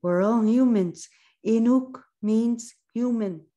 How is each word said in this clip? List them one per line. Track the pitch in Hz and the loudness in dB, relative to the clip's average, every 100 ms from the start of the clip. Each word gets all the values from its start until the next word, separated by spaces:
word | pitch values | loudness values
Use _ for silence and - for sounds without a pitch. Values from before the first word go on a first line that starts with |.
We're | 175 175 | 0 0
all | 196 233 | 2 2
humans. | 214 240 262 214 180 165 - _ _ _ 202 | 2 2 4 2 0 -4 -18 _ _ _ -2
Inuk | 226 233 262 254 - _ _ | 0 4 2 0 -14 _ _
means | 208 220 233 233 - _ _ | -2 0 0 -4 -8 _ _
human. | 226 247 233 202 165 156 | -6 -2 -2 -4 -8 -16